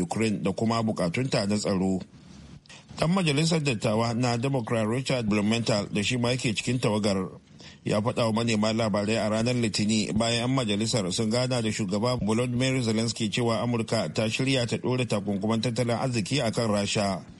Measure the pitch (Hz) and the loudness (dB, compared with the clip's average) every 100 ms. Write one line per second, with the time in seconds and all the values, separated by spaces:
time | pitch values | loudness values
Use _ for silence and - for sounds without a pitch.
0 | 87 104 113 101 92 92 113 113 110 - | 0 0 0 0 -2 0 0 2 0 0
1 | 90 113 131 131 101 104 98 95 95 92 | 0 0 0 0 2 0 2 2 2 0
2 | - - - - - - - - - - | -4 -18 -20 -20 -20 -20 -20 -20 -10 -2
3 | 156 190 165 139 160 165 143 110 120 107 | 0 2 2 2 2 2 0 0 0 0
4 | 117 117 123 120 135 135 107 117 107 127 | 0 0 0 0 0 -2 0 0 0 0
5 | 131 131 107 104 104 113 113 104 101 107 | 0 -2 0 2 2 2 2 0 0 -2
6 | 101 127 120 127 123 101 - 127 120 104 | 0 0 0 0 -2 -2 -2 0 0 0
7 | 104 98 92 - - - - - - 104 | 0 0 -4 -10 -20 -20 -20 -8 -2 0
8 | 113 120 113 110 120 107 110 113 113 104 | 0 0 0 2 2 2 2 2 0 0
9 | 104 110 104 110 117 123 113 101 104 110 | 0 0 0 0 0 0 0 0 2 2
10 | - 104 117 117 120 135 110 101 110 120 | 0 0 0 0 0 0 0 0 0 0
11 | 92 92 110 120 127 127 110 104 101 104 | 0 -2 0 0 0 0 -2 -2 -2 0
12 | 123 123 101 113 127 120 131 131 113 110 | 0 0 0 0 0 0 0 0 0 0
13 | 113 - 110 123 117 110 120 120 110 113 | 0 -2 -2 0 0 0 0 0 0 0
14 | 85 120 110 110 135 135 117 110 117 127 | 0 0 0 0 0 2 0 -2 0 0
15 | 117 107 101 98 107 113 123 117 120 113 | 0 -2 -2 -2 0 0 0 0 0 0
16 | 135 120 90 139 117 113 113 104 101 113 | 0 0 0 0 0 0 0 0 0 0
17 | 98 92 - | 0 -2 -8